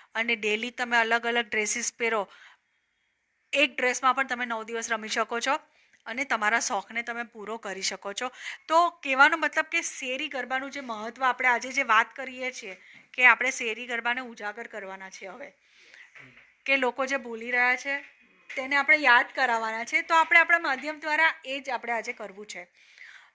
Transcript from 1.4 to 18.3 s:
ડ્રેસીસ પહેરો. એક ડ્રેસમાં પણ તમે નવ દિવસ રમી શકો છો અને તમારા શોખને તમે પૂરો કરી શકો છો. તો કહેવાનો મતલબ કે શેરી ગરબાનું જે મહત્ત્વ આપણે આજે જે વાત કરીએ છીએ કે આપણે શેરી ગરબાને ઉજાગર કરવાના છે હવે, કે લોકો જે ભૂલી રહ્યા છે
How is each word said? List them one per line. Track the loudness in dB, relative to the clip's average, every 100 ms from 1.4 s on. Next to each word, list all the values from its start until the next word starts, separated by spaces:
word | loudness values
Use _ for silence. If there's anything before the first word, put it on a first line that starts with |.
| 0
ડ્રેસીસ | -2 -2 -2 -4 -2
પહેરો. | 0 0 -2 -10 -20 _ _ _ _ _ _ _ _ _ -6
એક | 0 0 2
ડ્રેસમાં | -2 2 2
પણ | 2 -2
તમે | -4 -4
નવ | -6
દિવસ | -6 -8 -4
રમી | -4 -4
શકો | -2 -2 -2
છો | -2 -2 -4 _ _ _ -12
અને | -6
તમારા | -2 0 2 2
શોખને | 0 -4 -4 -8
તમે | -6 -8
પૂરો | -10 -10 -10 -8
કરી | -8 -6
શકો | -6 -6 -8
છો. | -6 -8 -8 -14 -12 2
તો | 4 4
કહેવાનો | 2 0 6 6 6
મતલબ | 0 0
કે | 0 -2
શેરી | -4 -8 -6 -6 -6
ગરબાનું | -6 -4 -4 -6
જે | -10
મહત્ત્વ | -10 -8 -8 -2
આપણે | 0 2 2
આજે | 2 0
જે | -2
વાત | 4 4 4 -2
કરીએ | -12 -8 -8
છીએ | -8 -14 -16 -18 -20 _
કે | 4 6
આપણે | 6 2
શેરી | -2 -6 -6 -6
ગરબાને | -4 -2 -4
ઉજાગર | -6 -10 -10 -10 -12
કરવાના | -12 -12 -14 -16
છે | -16 -14
હવે, | -14 -18 _ _ _ -20 -20 -20 -20 -20 -20 -20 _ -2
કે | 0
લોકો | 0 -2 -2
જે | -2
ભૂલી | -4 -10 -4
રહ્યા | 0 2 0
છે | -4 -8 -8 _ _